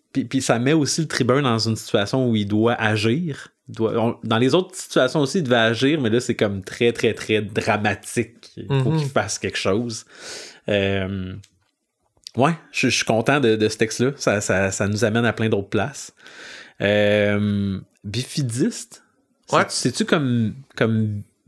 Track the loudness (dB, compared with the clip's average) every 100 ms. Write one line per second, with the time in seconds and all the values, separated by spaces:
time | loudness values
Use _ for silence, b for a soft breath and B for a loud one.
0 | _ -6 -2 -4 2 2 4 2 2 0
1 | -2 0 2 2 2 2 0 -2 0 0
2 | 0 0 2 0 2 2 2 2 0 2
3 | 2 0 -2 -8 -14 _ -18 -2 0 2
4 | 0 -2 -2 2 4 2 0 -8 -2 2
5 | 2 2 0 0 2 4 4 2 2 2
6 | 2 0 0 0 0 -2 -8 0 0 2
7 | 0 -2 -2 -2 0 -4 0 0 0 -2
8 | -4 -6 -6 -8 -20 -16 -4 0 2 0
9 | 0 -2 -2 -4 -6 -2 0 0 -2 -8
10 | -14 B B B B B -2 0 2 0
11 | -2 -6 -8 -10 -16 _ _ _ _ _
12 | _ _ -12 0 0 0 -8 -2 -2 0
13 | 0 0 2 2 2 2 0 0 -4 0
14 | -2 0 0 0 0 0 0 -2 -2 0
15 | 0 2 0 0 0 0 -2 -4 -4 -8
16 | -18 _ B B B B B B 0 2
17 | 4 4 2 2 0 0 -2 -4 -8 _
18 | -8 -6 -6 -4 -4 -2 -2 -4 -14 -20
19 | _ _ _ _ _ 0 0 -2 -2 -2
20 | 0 0 2 2 0 -2 -14 -2 0 2
21 | 0 -2 -8 _